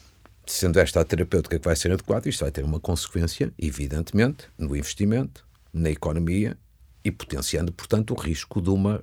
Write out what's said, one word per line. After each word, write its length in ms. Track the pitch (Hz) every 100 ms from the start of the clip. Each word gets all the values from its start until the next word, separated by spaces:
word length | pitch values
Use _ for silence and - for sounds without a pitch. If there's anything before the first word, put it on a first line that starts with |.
| - _ - _ -
Sendo 340 | - 90 85
esta 220 | 80 90
a 20 |
terapêutica 560 | 80 80 - 90 - 82
que 60 | 90
vai 100 | 82
ser 160 | 87
adequada, 380 | 92 - 107 -
isto 100 | -
vai 100 | 71
ter 120 | 76
uma 160 | 71 76
consequência, 720 | - 85 - 90 82 - 71 -
evidentemente, 840 | 78 67 69 78 82 101 120 151 - -
no 180 | 73 71
investimento, 680 | 71 - 101 117 135 - - _ _
na 160 | 82 82
economia 680 | 76 80 80 82 92 110 - _ _ - -
e 80 | 107
potenciando, 600 | - - 69 - 78 87
portanto, 400 | - - 107 110
o 80 | -
risco 420 | - 78 - -
de 80 | 87
uma 320 | 95 98 107